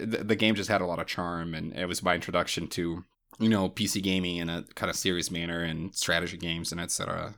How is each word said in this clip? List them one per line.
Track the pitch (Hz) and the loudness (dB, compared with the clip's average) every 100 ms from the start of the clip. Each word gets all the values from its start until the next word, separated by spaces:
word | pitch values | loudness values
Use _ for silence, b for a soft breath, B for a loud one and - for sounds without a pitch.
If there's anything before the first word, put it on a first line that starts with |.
the, | 110 113 | 0 -2
the | 104 110 | 0 4
game | 110 | 4
just | 104 95 | 4 2
had | 101 | 2
a | |
lot | 90 82 | 2 -2
of | 82 | -4
charm, | - 87 85 85 | -4 -2 -2 -4
and | 80 82 | -4 -6
it | - 90 | -4 -2
was | 87 | 0
my | 92 | 2
introduction | 87 - 87 85 - 87 | 2 2 0 2 -2 -4
to, | - 85 85 - _ _ - | -2 -2 -2 -8 _ _ 2
you | 110 | 4
know, | 107 95 | 6 4
P | - 104 | 0 0
C | 101 | 2
gaming | 95 95 90 87 | 2 2 2 0
in | 85 | -2
a | 85 - | -4 -6
kinda | - 90 | -4 -2
serious | - 95 87 82 | 0 2 2 0
manner, | 87 85 85 | -2 -2 -2
and | 82 80 90 | -2 -4 -4
strategy | - - 85 170 87 | -2 2 2 0 -4
games | - 82 - | -4 -4 -4
and | 85 | -4
et | 87 | -4
cetera. | - - 85 85 | -4 -4 -4 -6